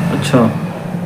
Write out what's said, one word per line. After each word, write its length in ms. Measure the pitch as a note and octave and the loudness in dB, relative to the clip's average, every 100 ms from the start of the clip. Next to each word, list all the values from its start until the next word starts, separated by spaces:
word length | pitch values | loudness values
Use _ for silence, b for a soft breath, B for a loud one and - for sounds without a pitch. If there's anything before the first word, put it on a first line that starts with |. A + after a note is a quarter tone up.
| - | 0
ਅੱਛਾ, 340 | - - B2+ A2 - - - - - | 0 2 4 4 0 -4 -6 -6 -6